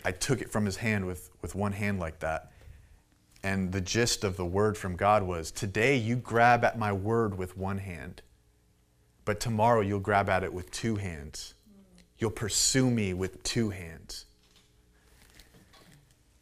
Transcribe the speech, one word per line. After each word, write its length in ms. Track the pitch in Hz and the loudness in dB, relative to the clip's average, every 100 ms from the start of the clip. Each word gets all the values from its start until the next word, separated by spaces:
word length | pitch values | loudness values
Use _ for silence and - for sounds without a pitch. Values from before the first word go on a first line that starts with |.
| 95 | -4
I 80 | |
took 280 | 92 - 110 | -4 -2 -2
it 80 | - | -2
from 160 | 107 104 | -2 -2
his 120 | 92 | -2
hand 280 | 113 104 92 | -2 0 -2
with, 240 | 87 - _ | -6 -12 _
with 120 | 90 | -8
one 200 | 95 101 | -4 -4
hand 260 | 98 104 95 | -2 -2 -2
like 200 | 82 80 | -6 -6
that. 340 | 78 80 - - - - - - _ _ _ - | -4 -4 -8 -20 -20 -20 -20 -20 _ _ _ -8
And 280 | 98 98 92 | -4 -2 -2
the 100 | 95 | -2
gist 420 | 90 110 117 - | 0 2 2 0
of 120 | 101 92 | -2 -2
the 100 | 87 | -2
word 320 | 98 107 - | 2 2 0
from 180 | 92 87 | -6 0
God 280 | 101 107 | 4 4
was, 280 | 90 85 82 | 2 -4 -6
"Today 460 | - 101 107 123 135 | -6 -4 2 4 4
you 180 | 110 123 | 0 -2
grab 480 | - 113 120 117 | 0 6 6 6
at 160 | 113 117 | 4 2
my 120 | 104 | -2
word 460 | 98 104 117 110 95 | -2 0 0 0 -2
with 200 | 92 92 | -8 -6
one 200 | 95 98 | -6 -6
hand, 440 | 98 80 76 - - _ _ _ _ _ _ _ _ _ - | -8 -10 -12 -16 -20 _ _ _ _ _ _ _ _ _ -4
but 140 | 101 | -2
tomorrow 420 | 117 107 117 113 | 0 4 4 4
you'll 180 | 101 101 | 2 0
grab 300 | 101 101 101 | 2 2 4
at 140 | 92 | 2
it 100 | 92 | 0
with 180 | 90 - | -6 -10
two 240 | - 113 104 | -6 -4 -2
hands. 580 | 95 78 76 - - - _ - - - - - | -4 -8 -12 -14 -16 -18 _ -20 -20 -20 -18 -4
You'll 140 | 113 | -4
pursue 580 | - 101 - - 131 127 | -2 -2 2 4 4 4
me 240 | 117 98 | 2 0
with 300 | 90 92 - | -2 -4 -6
two 260 | - 120 107 | -4 -2 -2
hands." 560 | 92 82 80 - - - _ _ _ _ _ _ _ _ _ - - - - _ - - - _ _ _ _ | -4 -10 -14 -16 -16 -16 _ _ _ _ _ _ _ _ _ -20 -20 -20 -20 _ -20 -20 -20 _ _ _ _